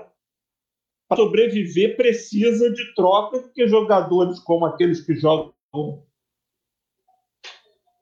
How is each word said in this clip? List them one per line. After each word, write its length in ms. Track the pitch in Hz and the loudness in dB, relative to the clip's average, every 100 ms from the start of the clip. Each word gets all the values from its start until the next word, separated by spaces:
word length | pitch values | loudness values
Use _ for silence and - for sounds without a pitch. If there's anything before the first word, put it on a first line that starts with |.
| - _ _ _ _ _ _ _ _ _ - | -12 _ _ _ _ _ _ _ _ _ -4
para 80 | 196 | 0
sobreviver, 800 | 208 208 226 202 175 175 214 - | 2 2 0 0 -4 0 0 2
precisa 760 | 247 220 - 208 233 220 240 | 0 0 -4 -2 0 2 0
de 240 | 202 - | -2 -8
trocas, 460 | - 185 202 208 254 | 0 2 2 0 -8
porque 260 | 247 - 233 | -8 -2 2
jogadores 720 | 214 208 196 170 180 180 180 | 2 2 2 2 0 0 -2
como 280 | - 170 165 | -2 0 0
aqueles 340 | - 175 170 | 0 -2 -2
que 140 | - | -4
jogam, 380 | 143 156 156 - _ _ 147 147 - _ _ _ _ _ _ _ _ _ _ _ _ _ _ - - _ _ _ _ | -2 0 0 -4 _ _ -10 -10 -10 _ _ _ _ _ _ _ _ _ _ _ _ _ _ -20 -20 _ _ _ _